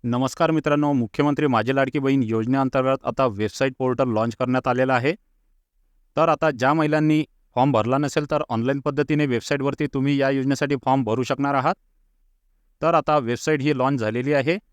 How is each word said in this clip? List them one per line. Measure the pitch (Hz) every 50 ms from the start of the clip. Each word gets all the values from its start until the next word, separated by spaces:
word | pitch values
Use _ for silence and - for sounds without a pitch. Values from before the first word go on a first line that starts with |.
| -
नमस्कार | 117 120 123 131 131 - - 170 160
मित्रांनो, | 160 156 - 156 147 147 147 147
मुख्यमंत्री | 143 131 117 107 - - 143 147 143 139 151
माझी | 143 127 110 110 120 135
लाडकी | 139 135 135 - 147
बहीण | 135 135 139 139
योजनेअंतर्गत | 127 110 113 113 110 117 131 135 135 131 - 135 131 131 135 131 -
आता | 127 117 - 135
वेबसाईट | 127 104 98 110 104 - - 135 135 127 _
पोर्टल | 131 127 127 120 135 127
लॉन्च | 113 107 113 117 113
करण्यात | _ 131 120 127 131 - 135
आलेलं | 123 123 131 131
आहे. | 131 123 120 143 175 - _ _ _ _ _ _ _ _ _ _ _ _ _ _ _ _ _ _ _
तर | - 160 165
आता | 156 143 - 156
ज्या | 143 113 127 131 147
महिलांनी | 160 156 151 147 156 156 156 151 156 151 _ _ _ _ _ _
फॉर्म | 123 127 143
भरला | 135 110 107 117 131 139
नसेल, | 147 139 - 160 147 135
तर | 156 147 151 _
ऑनलाईन | 120 113 113 127 139 139
पद्धतीने | 131 151 143 139 147 - 156 147 147
वेबसाईटवरती | 139 123 117 - - 147 139 135 143 139 - 151
तुम्ही | 143 - 139 131 139 143 139
या | 135 135
योजनेसाठी | 139 135 131 135 139 - 151 139 143 131 -
फॉर्म | 131 131 139 127
भरू | 104 113 127
शकणार | 127 - 139 127 139 143 143
आहात. | 135 131 156 190 _ _ _ _ _ _ _ _ _ _ _ _ _ _ _ _ _ _ _ _ _
तर | - 160 165
आता | 156 143 - 151 151
वेबसाईट | 127 113 120 117 - - 156 147
ही | 131 151 147 127
लॉन्च | 127 135 143 131
झालेली | 110 107 107 120 123 139
आहे. | 147 143 131 147 175 208 _ _